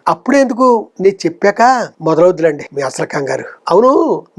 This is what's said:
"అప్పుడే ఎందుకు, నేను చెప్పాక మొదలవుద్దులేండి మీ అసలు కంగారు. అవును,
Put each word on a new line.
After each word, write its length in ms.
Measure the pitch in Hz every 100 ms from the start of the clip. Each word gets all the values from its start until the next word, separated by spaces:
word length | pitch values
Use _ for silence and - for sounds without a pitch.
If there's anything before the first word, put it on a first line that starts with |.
| -
"అప్పుడే 340 | 165 - 277
ఎందుకు, 460 | 262 233 254 226 - -
నేను 140 | 190 196
చెప్పాక 720 | 160 165 196 208 240 254 170 -
మొదలవుద్దులేండి 640 | 160 156 180 165 160 143 -
మీ 80 | 139
అసలు 240 | 131 - 147
కంగారు. 380 | 147 135 131 - - -
అవును, 540 | 180 254 330 311 170 -